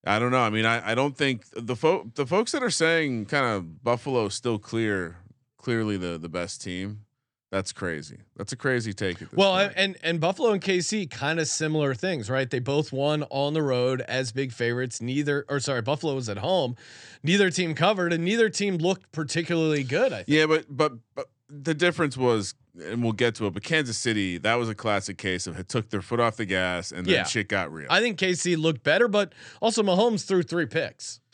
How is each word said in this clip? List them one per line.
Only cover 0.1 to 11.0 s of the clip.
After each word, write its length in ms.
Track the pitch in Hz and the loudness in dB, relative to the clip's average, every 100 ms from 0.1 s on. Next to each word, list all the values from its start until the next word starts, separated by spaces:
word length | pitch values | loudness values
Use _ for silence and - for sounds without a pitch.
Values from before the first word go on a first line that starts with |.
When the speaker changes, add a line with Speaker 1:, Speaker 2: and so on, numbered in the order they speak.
| 107 | 2
Speaker 1:
don't 120 | 123 | 4
know. 100 | 131 | 4
I 80 | 117 | 2
mean, 160 | 107 110 | 2 2
I, 260 | 117 98 | 2 0
I 40 | 117 | 0
don't 200 | 139 135 | 0 0
think 300 | 139 123 - - | -2 -2 -6 -10
the 220 | 117 120 | -6 0
fo-, 340 | 160 185 - - | 2 2 -2 -6
the 100 | 135 | 0
folks 260 | 185 233 | 0 0
that 100 | 311 | -2
are 60 | 247 | -2
saying 580 | - 165 165 151 120 101 | 2 2 2 0 -2 -2
kinda 340 | 147 127 104 | 0 2 0
Buffalo 640 | 85 82 117 120 143 127 104 | -4 -6 0 0 0 0 0
still 320 | - 123 110 | -2 -2 -4
clear, 560 | - 117 110 98 85 85 - - _ _ | -2 -2 0 0 -2 -10 -20 -20 _ _
clearly 380 | - 117 110 98 | -4 -2 0 -2
the, 220 | 90 85 | -2 -6
the 100 | 82 | -6
best 320 | 87 87 - | -6 -6 -8
team. 440 | 98 90 95 104 107 _ _ _ _ | -8 -8 -8 -10 -16 _ _ _ _
That's 220 | 95 92 | -6 -4
crazy. 460 | - 92 80 76 - - - | -6 -6 -6 -10 -18 -20 -14
That's 160 | 110 | -10
a 20 | 123 | -4
crazy 380 | 139 127 113 | 0 0 -2
take 280 | 95 98 87 | -4 -4 -4
at 80 | 78 | -6
this 80 | - | 4
Speaker 2:
Well, 140 | 196 185 | 4 6
Speaker 1:
point. 160 | 202 185 | 2 2
Speaker 2:
and, 220 | 196 185 | -2 -2
and 160 | 165 170 | -2 0
Buffalo 300 | 165 190 247 | 0 2 2
and 100 | 202 | 2
K 180 | 190 185 | 2 0
C 260 | 165 214 | 2 -2